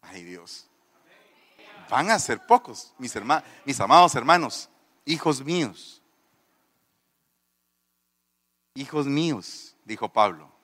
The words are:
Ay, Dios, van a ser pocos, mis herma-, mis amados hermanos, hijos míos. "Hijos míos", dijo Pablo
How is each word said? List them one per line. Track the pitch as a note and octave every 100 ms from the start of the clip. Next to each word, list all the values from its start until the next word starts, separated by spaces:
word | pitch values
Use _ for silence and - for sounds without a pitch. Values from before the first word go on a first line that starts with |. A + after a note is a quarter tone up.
Ay, | - F#2+
Dios, | F2 F2+ E2+ - - _ _ _ _ _ _ _ _ _ - - -
van | A#2+ F3
a | A3
ser | - A#2 -
pocos, | A#3+ - A2+ - _
mis | B2+ A2
herma-, | G#2 D3+ - - -
mis | B2
amados | G2+ D3+ F3+ C3
hermanos, | B2+ F3 C#3 - - _ _ _ -
hijos | D#3+ E3 C#3
míos. | C3+ F3 C3 E2+ - - _ _ _ _ _ _ _ _ _ _ _ _ _ _ _ _ _ _ _ _ _ _ _ _ _ _ _
"Hijos | - C#3 D3+ C#3
míos", | C#3+ E3 A#2+ - - - _
dijo | - A2 A2
Pablo | - G#2 E2 D2+ _